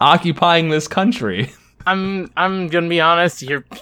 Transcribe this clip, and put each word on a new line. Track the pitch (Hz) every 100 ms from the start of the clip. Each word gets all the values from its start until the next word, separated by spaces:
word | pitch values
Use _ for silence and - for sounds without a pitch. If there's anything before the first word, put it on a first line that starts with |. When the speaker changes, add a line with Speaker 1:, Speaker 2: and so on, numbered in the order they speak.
Speaker 1:
occupying | 139 170 175 143 175 170 160
this | 156 151
country." | - 202 - 110 92 135 -
<laughs> | _ - -
Speaker 2:
I'm, | 190 190 196 175 -
I'm | 185 190 175
gonna | 170 170
be | 170
honest, | 160 170 175 -
you're | 131 143 - -